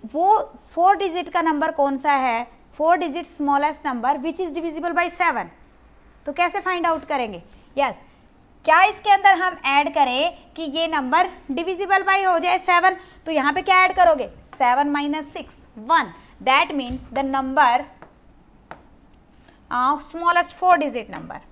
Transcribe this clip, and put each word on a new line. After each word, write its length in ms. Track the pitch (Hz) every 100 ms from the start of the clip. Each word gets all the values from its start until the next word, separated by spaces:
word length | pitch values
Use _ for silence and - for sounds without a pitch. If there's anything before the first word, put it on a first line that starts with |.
| 220
वो 140 | 294 370 427 - - -
फ़ोर 220 | - 359 403
डिजिट 320 | 381 339 330
का 120 | 349
नंबर 300 | 330 294 320
कौन 260 | 320 277 269
सा 160 | 294
है, 340 | 277 262 226 240 - _ -
फ़ोर 200 | 311 349
डिजिट 280 | 330 311
smallest 600 | 302 - 285 277 294 302
number 280 | 294 247 240 294
which 160 | 311 -
is 80 | 359 294
divisible 380 | 330 311 339 339
by 100 | 349 339
seven। 300 | 349 247 170 _ - _ - - - _
तो 80 | -
कैसे 260 | 320 349 403
फाइंड 280 | 370 359 339
आउट 180 | 320
करेंगे? 360 | - 277 233 175 - - - 269
यस, 220 | 269 185 - _ _ _ _ _
क्या 160 | - 320
इसके 260 | 392 392 415
अंदर 240 | 392 392 359
हम 160 | 370 349
ऐड 280 | - 277 294
करें 580 | 320 269 254 339 - -
कि 80 | - 320 302
ये 100 | 330
नंबर 420 | 311 254 320 359 - -
divisible 560 | 269 339 359 392 392 392
by 180 | 392
हो 120 | 381 339
जाए 180 | 349 359
सेवन? 380 | 370 349 370 370 - -
तो 60 | -
यहाँ 220 | 311 269
पे 80 | 311
क्या 220 | 370 370
ऐड 120 | 370
करोगे? 340 | 370 349 294 - -
सेवन 500 | - - 247 254 285
माइनस 400 | 285 294 311 302
सिक्स, 240 | 359 - - - 220
वन। 360 | 226 330 214 - - -
That 300 | 202 277 311 294
means 260 | 247 254 -
the 100 | 247
number 640 | 269 269 262 269 254 254 285 - - _ _ _ _ _ _ - _ - _ _ _ _ _ _ _
of 300 | 247 254 294
smallest 560 | - 330 339 349 349 -
four 180 | 370 349
digit 360 | 285 226 220 170
number। 220 | 160 - -